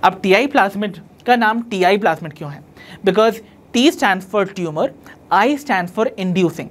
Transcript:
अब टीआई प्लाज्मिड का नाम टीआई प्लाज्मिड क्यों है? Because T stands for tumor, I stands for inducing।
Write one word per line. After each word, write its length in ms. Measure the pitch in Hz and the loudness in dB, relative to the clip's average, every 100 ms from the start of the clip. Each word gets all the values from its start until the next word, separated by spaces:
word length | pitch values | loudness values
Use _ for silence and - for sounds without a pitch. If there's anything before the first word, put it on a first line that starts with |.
अब 160 | 185 190 | 0 0
टीआई 240 | 190 196 240 | 2 2 2
प्लाज्मिड 500 | 269 196 202 208 175 - - - | 2 0 -2 -8 -8 -18 -12 0
का 100 | 247 | 2
नाम 260 | 220 226 233 | 2 -2 -4
टीआई 280 | 196 180 202 | 0 2 4
प्लाज्मिड 360 | 202 160 165 | 2 -2 -8
क्यों 180 | - 147 | -12 -14
है? 120 | 147 - - - - 196 | -14 -20 -20 -20 -4 0
Because 300 | 190 220 220 - - - 240 | 2 2 0 -14 -20 -4 2
T 160 | 277 | 2
stands 340 | 359 220 190 185 | 2 0 0 0
for 120 | 214 196 202 | -2 -2 -4
tumor, 280 | 170 151 208 - - - - | -6 -4 -4 -6 -20 -20 -2
I 140 | 180 226 294 | 0 2 0
stands 280 | - 190 175 185 | -2 -4 -4 -2
for 80 | 226 - | -4 -2
inducing। 480 | 185 180 170 156 147 | -4 0 0 -2 -14